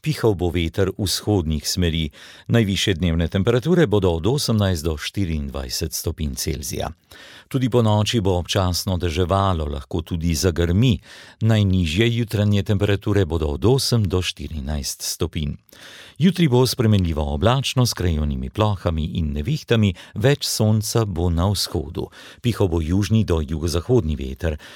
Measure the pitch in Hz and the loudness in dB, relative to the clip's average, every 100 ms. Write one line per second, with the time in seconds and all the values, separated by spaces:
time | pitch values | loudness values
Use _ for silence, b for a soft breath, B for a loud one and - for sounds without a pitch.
0 | 156 - 117 92 87 87 82 - 95 - | -6 0 0 2 0 0 -2 0 -2 -2
1 | 104 - - 104 80 76 - - 87 80 | -4 -2 0 0 0 -4 -4 -2 0 0
2 | 78 B B B B 117 101 95 - 82 | -4 B B B B 2 2 0 0 0
3 | 87 82 82 95 95 123 156 180 139 104 | 0 0 0 0 0 0 2 2 4 2
4 | 92 82 90 143 - 113 98 87 80 76 | 2 0 0 -2 0 2 2 0 -2 -4
5 | - - 92 80 71 67 67 - 82 - | -6 -4 -4 -4 -6 -8 -8 -6 -6 -6
6 | - 80 76 65 - 73 - 71 65 - | -6 -4 -6 -4 -6 -6 -6 -8 -8 -10
7 | B B B B B 135 127 120 110 107 | B B B B B -2 2 4 4 4
8 | 104 120 95 87 85 101 92 90 - 90 | 2 2 2 0 0 0 0 0 -2 -2
9 | 87 78 87 95 98 85 76 71 - 87 | -2 0 2 2 2 0 -2 -6 -6 -6
10 | - 87 85 78 90 82 85 90 131 98 | -4 -2 0 2 0 2 2 4 4 2
11 | B B B B 110 110 101 92 85 82 | B B B B 2 4 4 2 2 2
12 | 117 117 113 - 104 101 95 98 101 101 | 2 2 -2 0 2 2 2 0 2 0
13 | - 101 85 82 76 71 104 135 - 120 | 2 0 2 0 -2 0 2 2 2 0
14 | 98 92 90 - 71 76 67 76 73 - | 0 0 -4 -8 -10 -8 -6 -6 -6 -8
15 | - - 82 87 73 - _ B B B | -10 -6 -6 -4 -6 -8 _ B B B
16 | B B 175 - 165 123 127 - 110 104 | B B 2 4 2 4 2 2 2 4
17 | 87 78 73 73 98 135 131 - 123 - | 2 0 -2 0 2 2 0 0 0 0
18 | 90 76 76 65 65 - 107 95 90 80 | -2 0 -2 -4 -6 0 0 0 -2 -2
19 | 78 - 76 71 76 151 - 117 101 B | -4 -4 -4 -4 -4 -6 0 2 2 B
20 | B - 135 143 - - 107 110 107 120 | B -2 0 0 -2 0 2 2 0 -2
21 | 107 82 87 82 92 95 - 87 73 - | -2 0 0 2 2 0 -2 -4 -6 -8
22 | - B B B 120 101 98 85 78 95 | -10 B B B -4 0 0 2 0 0
23 | 98 110 98 82 71 78 82 82 80 123 | 2 0 2 -2 -2 -4 -2 -4 0 0
24 | 78 71 67 65 82 76 B | 0 -4 -6 -4 -4 -6 B